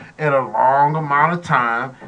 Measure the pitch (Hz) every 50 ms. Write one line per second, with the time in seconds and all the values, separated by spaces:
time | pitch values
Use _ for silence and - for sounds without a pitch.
0 | - - - - 151 147 139 135 127 113 107 113 120 127 139 139 143 147 156 160
1 | 151 143 143 147 147 160 175 175 170 - 156 131 123 117 113 117 123 131 131 -
2 | -